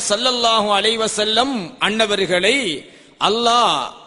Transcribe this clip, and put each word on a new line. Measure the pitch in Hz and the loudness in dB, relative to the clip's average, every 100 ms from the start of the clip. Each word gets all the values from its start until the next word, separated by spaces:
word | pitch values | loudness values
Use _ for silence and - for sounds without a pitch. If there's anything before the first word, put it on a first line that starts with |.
| - | -2
ஸல்லல்லாஹு | 208 254 247 233 226 208 196 | 0 0 0 2 2 2 2
அலைஹி | 214 226 220 | 0 0 -2
வஸல்லம் | 208 214 220 269 247 160 - | -2 -2 0 0 -2 -6 -4
அன்னவர்களை | 170 220 220 202 175 180 190 277 208 139 - - - - 160 | -2 0 0 0 0 0 2 0 -2 -6 -10 -20 -20 -4 -2
அல்லாஹ் | 220 233 240 214 147 117 - | 2 2 2 2 0 -2 -10